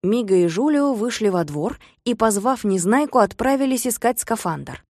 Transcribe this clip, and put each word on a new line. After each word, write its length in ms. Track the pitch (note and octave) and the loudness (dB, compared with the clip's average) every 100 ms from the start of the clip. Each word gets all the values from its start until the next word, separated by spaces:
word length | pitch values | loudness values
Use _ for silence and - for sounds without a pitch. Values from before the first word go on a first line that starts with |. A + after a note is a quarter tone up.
Мига 340 | F3+ A#3 G#3 F#3+ | 0 -2 2 2
и 120 | E3+ | 2
Жулио 460 | E3 C#4+ C#4+ C#4+ | 2 2 2 2
вышли 340 | A#3+ A#3 - G#3+ | 0 -4 -2 0
во 140 | F#3 | 0
двор 340 | D#3 D3 F#3 - - _ - | -2 -4 -6 -8 -18 _ -4
и, 100 | A#3 | 0
позвав 480 | A3 G3+ A3 B3+ | 2 2 0 -2
Незнайку, 560 | G#3 F#3+ F3 B3 D4 B3+ | 0 0 2 2 2 2
отправились 680 | G3 - C4 C4+ C#4 B3+ B3+ | 2 2 -2 0 0 0 -2
искать 340 | A3+ A#3 A#3 | -2 -2 -2
скафандр. 640 | - A3+ F3+ D3+ C#3 B2+ _ | -4 -4 -2 -6 -8 -14 _